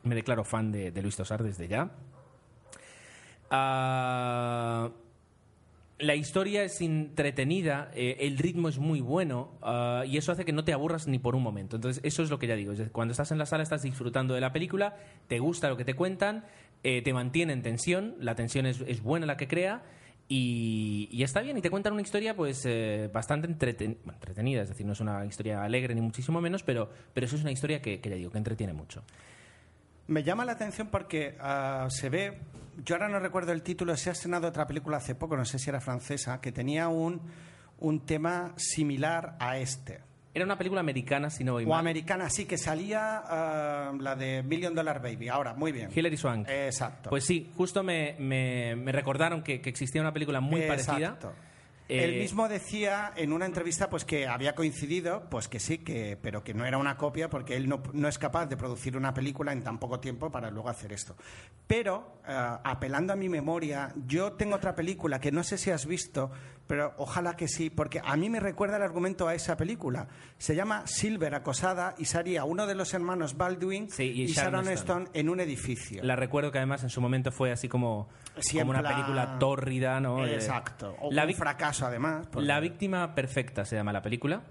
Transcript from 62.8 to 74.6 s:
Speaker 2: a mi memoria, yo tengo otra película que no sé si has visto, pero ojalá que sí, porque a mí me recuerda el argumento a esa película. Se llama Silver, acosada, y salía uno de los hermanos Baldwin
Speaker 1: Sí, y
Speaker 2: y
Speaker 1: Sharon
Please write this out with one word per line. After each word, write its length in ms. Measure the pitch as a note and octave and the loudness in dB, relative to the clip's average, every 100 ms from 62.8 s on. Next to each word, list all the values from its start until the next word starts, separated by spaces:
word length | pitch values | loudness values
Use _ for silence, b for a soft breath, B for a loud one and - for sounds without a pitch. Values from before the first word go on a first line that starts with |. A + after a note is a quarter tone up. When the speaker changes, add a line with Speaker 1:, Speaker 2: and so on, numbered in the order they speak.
| C3+ C#3 F#3 | 0 0 2
Speaker 2:
a 20 | G3 | 0
mi 120 | F#3+ | 0
memoria, 640 | D#3+ C#3+ E3+ D#3 C#3+ C3+ - B2+ | 0 0 0 -2 -2 -4 -6 -2
yo 260 | D#3 G3+ | 0 0
tengo 240 | - G#3 G3+ | 0 0 2
otra 180 | G3 | 0
película 440 | F3 E3 F#3 E3 C3 | 0 -2 -2 -2 0
que 140 | C#3 | 2
no 120 | D3+ | 0
sé 120 | E3+ G3 | 0 0
si 140 | F#3+ | 0
has 160 | D#3+ C3+ | 0 0
visto, 440 | F3 - C#3+ C3 B B B - | -4 -2 -2 -2 B B B -2
pero 260 | D3 D3 - | 0 0 -2
ojalá 380 | C3 F3 F3 E3+ | -2 0 0 0
que 100 | D#3+ | -4
sí, 240 | - D#3+ | -2 -2
porque 300 | D#3+ C#3+ D#3+ | 0 0 -2
a 120 | - D3 | 2 2
mí 120 | G3+ | 2
me 120 | A3+ | 2
recuerda 380 | G3 E3 G3+ G#3 | 0 2 2 2
el 40 | |
argumento 460 | G3 E3+ F3+ F#3+ E3+ | 2 2 0 2 0
a 60 | E3+ | 2
esa 200 | - D#3+ | 0 0
película. 520 | E3+ A3+ C#3+ C3 - B B B | 0 0 -2 -2 -4 B B B
Se 180 | - D#3 | 0 2
llama 280 | G#3 G#3 - | 2 0 -2
Silver, 480 | - G#3+ G#3+ D#3 C#3+ | 0 0 2 0 0
acosada, 580 | C#3+ B2+ F#3 F#3 F3+ F3+ | -2 2 2 2 -2 -2
y 80 | D3+ | 0
salía 360 | E3 F3 E3+ | 0 0 0
uno 240 | C#3+ F3 G#3 | 0 0 0
de 80 | |
los 180 | F#3+ F3+ | 0 0
hermanos 420 | F#3+ F3 F3+ D3+ C3 | 0 0 0 -2 0
Baldwin 520 | F3+ F3 F#3 F#3+ G#3+ | 0 2 -2 -2 -4
Speaker 1:
Sí, 140 | - C3 | -2 0
y 100 | B2 | 2
Speaker 2:
y 40 | B2+ | 2
Speaker 1:
Sharon 380 | D3+ - - | 4 4 2